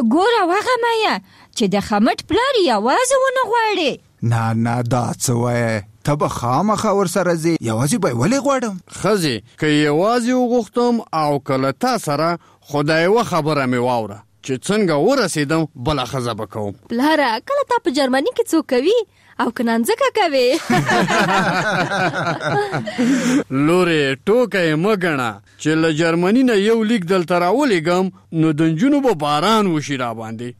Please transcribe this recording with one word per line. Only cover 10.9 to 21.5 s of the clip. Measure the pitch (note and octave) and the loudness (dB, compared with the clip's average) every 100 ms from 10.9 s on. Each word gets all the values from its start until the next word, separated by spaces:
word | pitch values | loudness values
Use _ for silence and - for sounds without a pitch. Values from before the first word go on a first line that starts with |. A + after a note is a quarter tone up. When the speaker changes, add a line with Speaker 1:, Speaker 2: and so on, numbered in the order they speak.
| A#3 - | 0 -2
Speaker 3:
او | D#3+ D3+ C#3+ | -2 0 0
که | - C3+ | -2 -2
له | C3+ | -2
تا | C3+ B3+ A3+ | -2 -2 -2
سره، | D3+ C#3+ E3 E3+ - _ | -2 -2 -2 -2 -10 _
خدای | - D3 D3 D#3+ | -6 -2 0 2
یوه | E3+ A3+ | 2 2
خبره | F3+ F3 D3+ C#3+ C3 | 0 -2 0 0 0
مې | B2 B2 | 0 0
واوره، | A#2+ G#2+ G#2+ - _ - | -2 -4 -12 -20 _ -8
چې | C3 - | -6 -2
څنګه | G#3 F#3+ D3 F#3 | 0 2 2 2
ورسېدم، | C#4 F#3+ D#3 C#3+ D#3+ D#3 C3 | 2 0 -2 0 0 -2 -4
بله | B2 D3 A#2+ | -4 -2 -4
ښځه | C3+ A#2+ G#2+ | -6 -6 -6
به | G#2+ | -8
کوم. | A2+ G#2 - - | -8 -8 -10 -8
Speaker 4:
پلاره، | A#3 D4 D#4 C4 A3+ - | -2 2 2 0 -2 -4
کله | C#5+ C5+ | -4 0
تا | A#4+ | -2
په | F4 | 0
جرمني | C4 C4 C4 F4+ B4 | 0 0 0 0 -2
کې | - | 0
څوک | D#4+ - | -2 0
کوي؟ | B3 D4+ A#4+ G#4 _ _ - | 0 2 0 0 _ _ -6
او | B3 | -4
که | - | -2
نانځکه | A#3 A3+ A#3+ A4 C5+ A4 | 0 0 0 0 0 0
کوي؟ | F4+ C4+ B3 D#4+ | 0 2 2 0
<laughs> | - F4+ - F4+ - A3+ F#3+ G3 F#3+ | 0 0 0 0 0 0 0 0 0